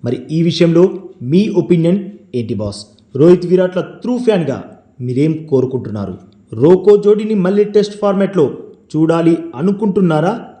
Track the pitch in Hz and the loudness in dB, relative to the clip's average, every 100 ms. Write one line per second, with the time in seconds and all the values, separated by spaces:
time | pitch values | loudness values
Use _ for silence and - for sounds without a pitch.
0 | 120 123 - 160 170 - 170 165 190 - | -4 -6 -4 -2 0 2 2 4 2 0
1 | - - 123 170 220 180 160 170 165 196 | -14 -12 0 0 2 -2 0 2 2 0
2 | 196 - _ 123 110 104 104 - - _ | -4 -16 _ -8 -6 -6 -6 -10 -18 _
3 | _ 127 165 180 170 185 180 180 - - | _ 2 4 4 4 0 0 -2 -8 -10
4 | 220 247 240 202 139 113 - - _ _ | -6 -2 0 0 -2 -6 -12 -20 _ _
5 | 123 127 156 156 160 135 127 127 110 107 | -6 0 0 -2 -2 0 0 -4 -8 -8
6 | 98 90 - _ _ 110 147 180 208 202 | -8 -10 -18 _ _ 0 4 4 6 4
7 | 202 214 220 214 180 202 208 208 208 - | 4 2 0 -2 0 0 2 0 -2 -2
8 | 202 196 190 185 131 - - - _ 151 | -2 0 0 0 0 -2 -18 -20 _ -2
9 | 160 165 165 165 - 120 180 202 214 185 | 0 2 2 0 -4 -4 -4 -2 -2 0
10 | 180 156 170 240 - - | 2 2 0 -4 -12 -20